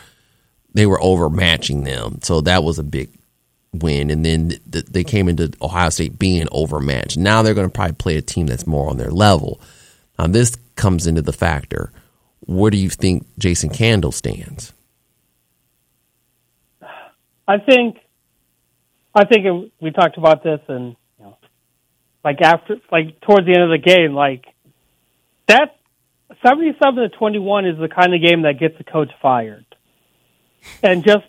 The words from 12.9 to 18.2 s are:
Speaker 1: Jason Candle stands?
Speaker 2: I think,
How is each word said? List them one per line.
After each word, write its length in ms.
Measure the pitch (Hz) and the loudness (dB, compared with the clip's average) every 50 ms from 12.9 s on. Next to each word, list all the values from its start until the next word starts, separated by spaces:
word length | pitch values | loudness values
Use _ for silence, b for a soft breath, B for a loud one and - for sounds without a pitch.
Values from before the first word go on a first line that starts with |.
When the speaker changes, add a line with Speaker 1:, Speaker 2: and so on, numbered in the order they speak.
| - - - 95 90 - - - _ - | -4 -2 -2 -2 -2 -2 -6 -10 _ -4
Speaker 1:
Jason 300 | 98 92 85 - - 76 | -2 -2 -2 -2 -4 -6
Candle 400 | - - 113 117 113 101 78 67 | -4 -2 0 2 2 2 0 -2
stands? 640 | - - - 57 50 - - - - - - - _ _ _ _ _ _ _ _ _ _ _ _ _ _ _ _ _ _ _ _ _ _ _ _ _ _ _ _ _ _ _ _ _ _ _ _ _ _ _ _ _ _ B B B B B B B _ _ _ _ _ _ | -6 -6 -8 -8 -8 -8 -12 -16 -16 -18 -20 -20 _ _ _ _ _ _ _ _ _ _ _ _ _ _ _ _ _ _ _ _ _ _ _ _ _ _ _ _ _ _ _ _ _ _ _ _ _ _ _ _ _ _ B B B B B B B _ _ _ _ _ _
Speaker 2:
I 100 | - 196 | -2 -2
think, 400 | 208 208 - 262 247 240 226 220 - _ _ _ _ | 0 2 2 4 4 2 -2 -6 -10 _ _ _ _